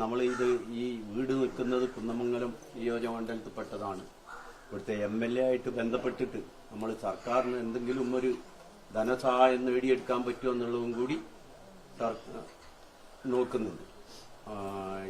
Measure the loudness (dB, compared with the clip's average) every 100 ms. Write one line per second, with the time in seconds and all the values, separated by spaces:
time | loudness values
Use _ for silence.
0 | 0 2 2 4 4 4 0 -4 -2 -4
1 | -4 -2 2 4 2 2 2 2 2 -2
2 | -4 0 0 0 -2 -6 -12 -4 -2 0
3 | -2 -2 -4 -6 -8 -10 -8 -6 -6 -6
4 | -10 -16 -16 -14 -14 -18 -12 -8 -4 0
5 | 0 0 2 2 4 2 0 -2 0 0
6 | 0 -2 -4 -4 -10 -16 -14 -6 -4 -2
7 | -4 -4 2 2 2 0 -2 -2 0 0
8 | 2 2 2 0 -6 -20 -20 -20 -6 0
9 | 2 2 4 8 8 8 4 4 6 4
10 | 4 0 0 0 0 2 0 0 0 0
11 | 0 -2 -6 -16 -20 -20 -20 -20 -20 -2
12 | -2 -2 -8 -12 -12 -16 -20 -20 -20 -20
13 | -20 -8 0 2 4 2 -2 -6 -14 -18
14 | -18 -18 -18 -16 -10 -6 -4 -4 -6 -6